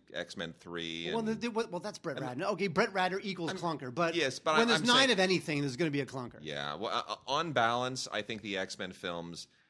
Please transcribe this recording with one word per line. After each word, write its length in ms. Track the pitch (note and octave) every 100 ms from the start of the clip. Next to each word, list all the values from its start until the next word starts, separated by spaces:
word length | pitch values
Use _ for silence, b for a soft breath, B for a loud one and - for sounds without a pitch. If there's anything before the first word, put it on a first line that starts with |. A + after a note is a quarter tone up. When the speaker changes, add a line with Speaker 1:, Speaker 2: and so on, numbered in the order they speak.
| -
Speaker 1:
X-Men 400 | D#2 E2+ - E2 -
three 480 | F2 E2+ E2 E2 E2+
Speaker 2:
Well, 80 | A3
Speaker 1:
and 80 | A3
Speaker 2:
the, 60 |
the, 140 | A3 A#3+
well, 300 | G#3+ A#3 F3
that's 180 | G#3 -
Brett 200 | E3 C3+
Speaker 1:
and 80 | B2+
Speaker 2:
Ratner. 180 | B2 G3
Okay, 160 | F3+ G3
Brett 240 | C#3 A3+
Ratner 240 | F#3+ F#3 F#3+
equals 280 | G3+ F3+ E3
Speaker 1:
I'm 80 | F#3
Speaker 2:
clunker, 360 | E3 D3 B2+
but 200 | B2 E3+
Speaker 1:
yes, 240 | E3+ C3+ C3
but 160 | E3
Speaker 2:
when 80 | D#3
Speaker 1:
I, 20 |
Speaker 2:
there's 160 | A#3 D#3+
Speaker 1:
I'm 60 | A3+
Speaker 2:
nine 100 | B3 C4+
Speaker 1:
saying 20 |
Speaker 2:
of 80 | G3
anything, 400 | F#3+ F3+ - D3
there's 160 | C#3+ B2
gonna 140 | E3
be 100 | C#3+
a 60 | B2+
clunker. 320 | C3 A#2+ -
Speaker 1:
Yeah. 340 | D2+ C#2+ D2
Well, 160 | D#2 G#2
uh, 120 | A2 -
uh, 40 | G#2 -
on 260 | C#3+ E3+
balance, 560 | B2+ A2+ A#2+ B2+ C3 -
I 100 | G#2+
think 180 | G#2 A2
the 140 | G#2 F#2+
X-Men 340 | F#2 - F#2
films 540 | F#2 F#2 E2+ E2+ D#2+ - b